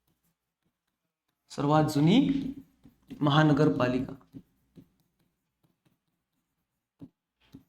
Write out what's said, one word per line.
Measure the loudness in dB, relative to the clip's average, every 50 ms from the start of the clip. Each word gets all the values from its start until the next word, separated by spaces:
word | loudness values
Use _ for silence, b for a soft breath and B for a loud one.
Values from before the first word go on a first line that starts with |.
| _ _ _ _ _ _ _ _ _ _ _ _ _ _ _ _ _ _ _ _ _ _ _ _ _ _ _ _ _ _
सर्वात | -8 -6 -2 0 2 2 2
जुनी | 0 0 2 2 4 4 4 2 0 -2 -4 -6 -10 -12 -14 -18 _ _ _ -20 -20 _ _ _ -20 -8 -4
महानगरपालिका | -2 0 2 2 4 4 2 2 2 0 0 -2 -2 -2 -4 -4 -6 -8 -12 -18 _ _ -20 -20 -20 _ _ _ _ _ _ -20 -20 _ _ _ _ _ _ _ _ _ _ _ _ _ _ _ _ _ _ _ _ _ _ _ _ _ _ _ _ _ _ _ _ _ _ _ _ _ _ _ _ _ _ _ -20 -20 _ _ _ _ _ _ _ _ -20 -20 _